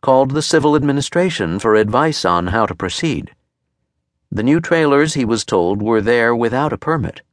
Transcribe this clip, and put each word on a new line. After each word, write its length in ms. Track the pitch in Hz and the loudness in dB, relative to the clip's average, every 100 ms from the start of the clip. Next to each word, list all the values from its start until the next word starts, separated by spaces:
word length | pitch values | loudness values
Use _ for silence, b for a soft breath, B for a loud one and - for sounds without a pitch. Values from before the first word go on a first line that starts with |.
called 300 | - 131 135 | 2 2 2
the 100 | 143 | 0
civil 340 | 151 160 151 147 | 0 2 4 2
administration 800 | 143 139 139 170 185 165 90 90 | 2 -2 -2 -2 -2 -2 -4 -2
for 160 | 113 | 2
advice 480 | 107 107 120 156 147 | 2 4 2 0 0
on 240 | 92 87 90 | 0 0 0
how 180 | 110 107 | 0 -2
to 80 | |
proceed. 600 | 90 95 - 165 101 - _ _ _ _ _ _ _ _ _ _ | -2 -6 -4 -4 -4 -8 _ _ _ _ _ _ _ _ _ _
The 120 | - | -4
new 180 | 113 160 | 0 0
trailers, 540 | 165 165 156 143 156 | 2 0 2 2 2
he 100 | 151 | 0
was 200 | 117 113 - | -2 -2 0
told, 340 | 101 87 104 | 0 0 -2
were 220 | 104 113 | 0 0
there 340 | 104 120 117 120 | 2 2 2 0
without 360 | 117 127 147 | 0 0 -2
a 40 | 120 | -4
permit. 460 | - 160 117 - _ | -4 -4 -4 -10 _